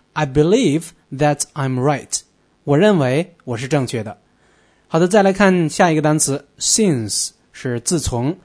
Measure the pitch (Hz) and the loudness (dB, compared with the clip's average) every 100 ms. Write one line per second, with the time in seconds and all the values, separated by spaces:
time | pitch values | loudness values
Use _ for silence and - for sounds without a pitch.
0 | _ 156 147 135 160 233 190 151 - - | _ -6 -2 2 2 4 2 0 -4 -16
1 | _ 135 147 143 - 151 135 127 139 139 | _ -2 0 0 -6 -6 -4 -2 -2 -2
2 | - - - _ _ _ - 143 214 185 | -6 -12 -12 _ _ _ 0 4 4 4
3 | 127 139 185 _ - 117 131 147 120 120 | 2 -2 -4 _ -10 -8 -2 -2 -2 -6
4 | 107 - _ _ _ _ _ _ _ 165 | -8 -14 _ _ _ _ _ _ _ 0
5 | 180 208 196 190 196 180 156 - 180 156 | 2 4 2 2 2 4 0 2 2 2
6 | 151 151 147 135 - _ - - 208 131 | 2 0 0 -4 -8 _ -2 0 2 0
7 | 104 - - - _ - 131 120 - 170 | -4 -6 -8 -12 _ -12 -8 -6 -4 -4
8 | - 120 131 190 | -4 -4 -4 -6